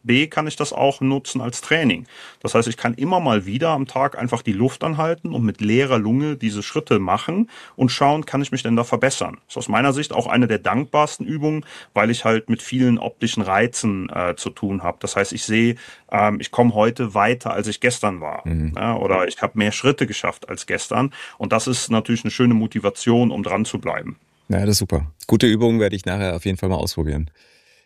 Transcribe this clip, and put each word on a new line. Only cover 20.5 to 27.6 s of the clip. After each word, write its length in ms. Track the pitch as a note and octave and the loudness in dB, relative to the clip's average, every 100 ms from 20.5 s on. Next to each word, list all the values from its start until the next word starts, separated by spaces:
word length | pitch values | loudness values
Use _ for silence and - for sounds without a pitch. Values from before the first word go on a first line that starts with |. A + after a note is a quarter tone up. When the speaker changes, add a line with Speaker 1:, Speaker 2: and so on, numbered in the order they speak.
| F#2 - | -12 -6
Speaker 1:
gestern. 460 | F2 - A2+ C#3 - - - | -6 -2 0 -2 -4 -16 -8
Und 160 | G2+ | -2
das 140 | A2 C3 | 0 0
ist 240 | B2 - | -2 0
natürlich 340 | A2+ A2 A#2 | 0 2 -2
eine 60 | A2 | -2
schöne 240 | - B2 | 2 4
Motivation, 800 | A2+ A2 A2 G2+ - - A#2 A#2+ | 4 2 0 -2 0 2 4 4
um 100 | G#2 | 0
dran 220 | F#2+ F#2+ | -2 -2
zu 160 | G#2+ G2+ | -2 -4
bleiben. 360 | - D#2+ - - _ _ - | -4 -6 -8 -14 _ _ -2
Speaker 2:
Ja, 120 | F#2+ | 0
das 100 | G2+ | 2
ist 80 | G2+ | 2
super. 340 | F#2+ D2+ D2 - - | 0 -2 -2 -8 0
Gute 220 | A2+ B2+ | 4 6
Übung, 320 | G#2+ A#2 A2+ | 4 4 4
werde 160 | G#2 G2+ | 2 0
ich 100 | F#2+ | -4
nachher 300 | G2 F#2+ F2 | -2 -2 -2
auf 80 | |
jeden 120 | G2+ F#2 | -2 -2
Fall 120 | F#2+ | -2
mal 80 | F2+ | -2
ausprobieren. 520 | F2+ - D#2 D2 D#2 - _ _ | -2 -4 -2 -2 -6 -10 _ _